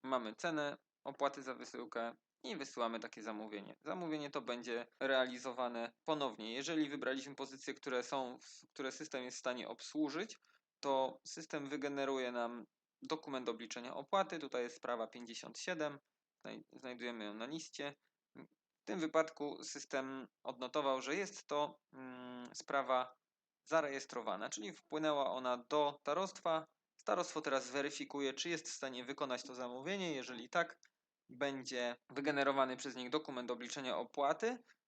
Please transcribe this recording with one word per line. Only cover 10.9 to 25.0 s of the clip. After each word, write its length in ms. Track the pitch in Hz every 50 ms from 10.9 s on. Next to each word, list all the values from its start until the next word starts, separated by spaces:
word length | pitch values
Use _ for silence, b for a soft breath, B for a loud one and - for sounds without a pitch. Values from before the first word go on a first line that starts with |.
| 135 135 131 131 - - _
system 440 | - - 160 160 - - 151 143 135
wygeneruje 640 | 147 143 135 143 143 139 135 135 139 131 127 123
nam 340 | 123 120 117 117 120 120 104 _ _ _ _ _ _ _
dokument 460 | - 135 160 156 - 151 139 131 123 117
obliczenia 460 | 117 113 117 107 - 123 120 127 -
opłaty. 440 | - 143 _ - 196 190 190 175 160
Tutaj 240 | 143 135 - 123
jest 140 | 120 120 -
sprawa 300 | - - 123 123 113 113
pięćdziesiąt 520 | 110 - 123 120 117 113 - - - 117 -
siedem. 400 | - - 180 160 151 147 143 139 _ _ _ _ _ _ _ _ _
Znaj-, 200 | 107 113 113 - _
znajdujemy 520 | - 123 - 127 123 120 120 120 120 113 104
ją 100 | 104 101
na 120 | 110 113
liście. 480 | 135 151 160 156 - - - 143 143 143 _ _ _ _ _ _ _ _ 139 135 - _ _ _ _ _ _
W 40 | _
tym 160 | - 214 185
wypadku 640 | 160 160 156 160 160 156 - - 147 147 - - -
system 640 | - - 143 - _ - 135 131 135 135 135 123 - _ _
odnotował, 600 | _ 123 123 120 127 123 - 151 143 139 131 131
że 140 | 127 131 151
jest 300 | 190 196 - - - -
to, 320 | - 147 147 147 139 - _ _ _
mm, 640 | - 131 131 131 127 127 127 123 123 123 123 - -
sprawa 600 | - - - 139 139 131 123 131 127 127 - - _ _ _ _ _ _ _ _ _ _
zarejestrowana, 840 | - 156 160 151 143 139 135 - - - 123 110 110 95 98 110 -
czyli 240 | - - - 196
wpłynęła 580 | 160 - _ _ - 151